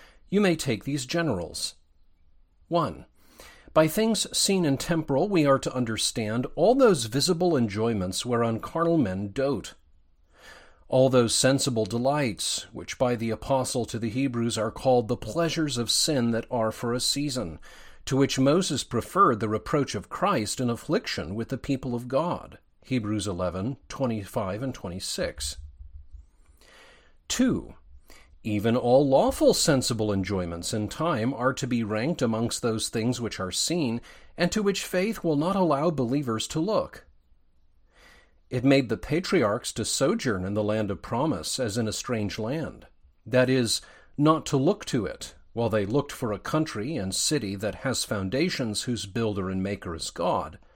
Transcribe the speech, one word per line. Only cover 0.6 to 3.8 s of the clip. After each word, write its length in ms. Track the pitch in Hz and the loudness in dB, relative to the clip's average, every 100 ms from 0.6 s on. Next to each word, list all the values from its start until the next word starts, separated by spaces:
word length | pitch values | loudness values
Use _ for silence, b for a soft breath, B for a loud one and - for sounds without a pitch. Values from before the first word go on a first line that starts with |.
| - 110 - | 0 -4 -4
these 200 | 143 123 | -6 -4
generals. 680 | 170 160 95 80 - - - _ _ _ _ _ _ _ _ _ | -2 0 -2 -4 -8 -10 -10 _ _ _ _ _ _ _ _ _
One, 360 | 170 135 73 - _ B B B B B | 0 0 -4 -16 _ B B B B B
by 160 | - | 4